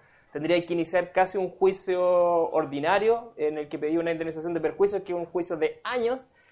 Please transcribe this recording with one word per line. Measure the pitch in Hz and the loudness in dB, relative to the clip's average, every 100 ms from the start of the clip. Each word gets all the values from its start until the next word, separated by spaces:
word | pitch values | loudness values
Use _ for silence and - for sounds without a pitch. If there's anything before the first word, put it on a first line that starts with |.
| _ _ _ | _ _ _
Tendría | 147 156 175 | -4 0 0
que | 170 | 2
iniciar | 170 165 185 175 | -2 0 0 0
casi | - 185 202 | 0 0 0
un | 185 | -4
juicio | - 190 190 - 180 180 180 175 170 - | 2 2 2 -2 0 2 4 4 4 2
ordinario | 156 147 139 151 196 214 233 240 - | 0 -2 -2 2 2 4 0 -2 -4
en | 151 151 | -4 -4
el | 147 | -6
que | 156 | -6
pedí | 151 165 | -2 0
una | 165 | 0
indemnización | 165 165 160 165 | -2 -6 -6 -4
de | 165 | -2
perjuicios, | - - 202 202 | -2 0 0 0
que | 185 | -4
es | 175 | -6
un | 170 | -4
juicio | 180 170 160 | -4 -4 -2
de | 156 - | -4 -4
años, | - 247 226 262 - _ _ | -6 -2 -2 -2 -8 _ _